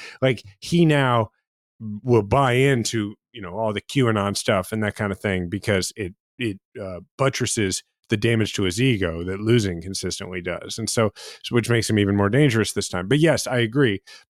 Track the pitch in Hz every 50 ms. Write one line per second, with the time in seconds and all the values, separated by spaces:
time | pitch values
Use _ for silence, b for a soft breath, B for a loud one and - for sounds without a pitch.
0 | B B B B 131 131 127 101 - - - _ - - 175 170 170 156 147 143
1 | 135 127 120 117 110 - _ _ _ _ _ _ _ _ _ - 113 107 104 104
2 | - 127 120 110 101 101 113 135 139 127 120 123 135 143 139 117 107 - - 110
3 | 104 101 107 - _ _ - 117 98 87 87 104 113 107 104 104 - - - 143
4 | 127 117 110 104 98 101 101 - - - 110 95 92 - - 110 107 104 - -
5 | 110 101 98 - - 107 95 92 90 85 95 101 - 110 104 95 90 - - 110
6 | 104 87 95 _ _ _ _ - 127 110 98 98 _ _ - 117 101 95 90 87
7 | 87 - _ - 131 139 123 - 123 - - - 104 92 92 - - _ _ _
8 | _ - 117 107 107 113 117 113 107 98 - - 101 92 85 107 127 135 120 98
9 | 95 85 82 82 85 90 95 98 107 113 120 117 104 95 85 85 82 95 98 -
10 | - 90 85 - 98 90 92 92 87 90 85 80 - 92 - - 110 101 - 120
11 | 113 104 - B B B B B B - 120 120 107 110 120 117 107 - 110 104
12 | 104 98 101 101 101 101 107 135 151 139 110 113 104 - - 104 95 - - 90
13 | 90 98 135 147 160 160 139 - - - 127 123 117 110 113 143 143 117 98 95
14 | - B B B B B